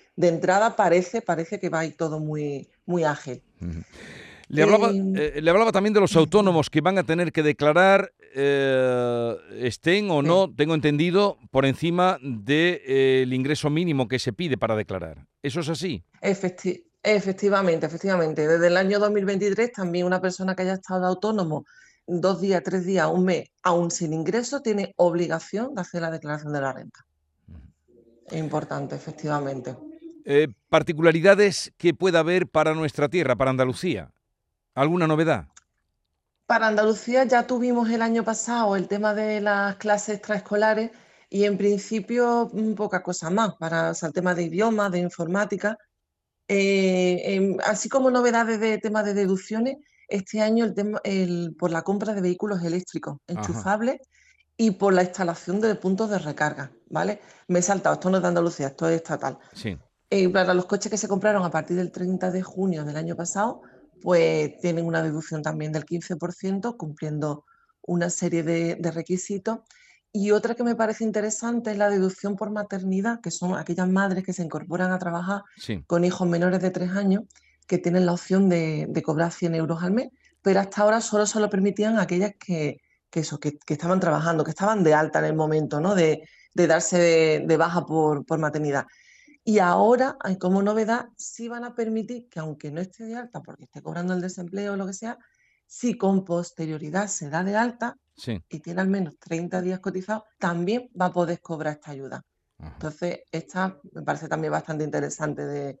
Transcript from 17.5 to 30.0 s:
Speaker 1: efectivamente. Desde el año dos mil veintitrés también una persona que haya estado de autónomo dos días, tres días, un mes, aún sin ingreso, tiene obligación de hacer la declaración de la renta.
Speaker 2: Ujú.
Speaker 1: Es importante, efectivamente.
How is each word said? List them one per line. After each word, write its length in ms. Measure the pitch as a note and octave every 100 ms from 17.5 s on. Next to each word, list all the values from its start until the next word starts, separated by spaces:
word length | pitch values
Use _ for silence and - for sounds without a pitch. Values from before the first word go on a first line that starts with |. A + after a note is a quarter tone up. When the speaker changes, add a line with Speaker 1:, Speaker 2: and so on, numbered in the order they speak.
| G3 F#3+ D#3+ D#3
Speaker 1:
efectivamente. 600 | E3 G3 F#3 D#3+ D#3 D3+
Desde 200 | E3+ F3
el 100 | F3+
año 220 | G3 G#3
dos 120 | G#3
mil 140 | G#3 G3
veintitrés 460 | G3 G3+ G3 A#3+
también 340 | A3+ F3+ F3 F3+
una 160 | F#3
persona 340 | F#3 F3+ F#3 F#3
que 80 |
haya 100 | F#3
estado 280 | F#3+ - F#3
de 60 | F3+
autónomo 580 | F#3 G#3+ G#3+ E3 D3+ - _ - _ -
dos 360 | F3 F#3 F3+
días, 200 | G3 F3+
tres 220 | F#3+ F#3+ F3+
días, 220 | F#3+ D#3+
un 140 | F3 F#3
mes, 240 | D#3+ - _
aún 260 | F#3 F3 E3+
sin 240 | - E3
ingreso, 480 | D#3+ D#3+ A3 A#3 C#4
tiene 320 | A#3 G3+ G3 -
obligación 760 | F3 E3+ E3 E3 - G3+ C4
de 80 | A#3+
hacer 200 | F3 F3
la 100 | E3
declaración 420 | D#3+ D3+ D3+ D3+
de 80 | D3
la 120 | C3+
renta. 260 | - - - _ _ _ _ -
Speaker 2:
Ujú. 100 | E2+ - _ _ _ _ _ -
Speaker 1:
Es 120 | D#3+
importante, 560 | D3+ D3+ D3 C#3+ C3+ C#3+
efectivamente. 800 | - - D3+ D3 C3+ C3+ B2+ B2 - -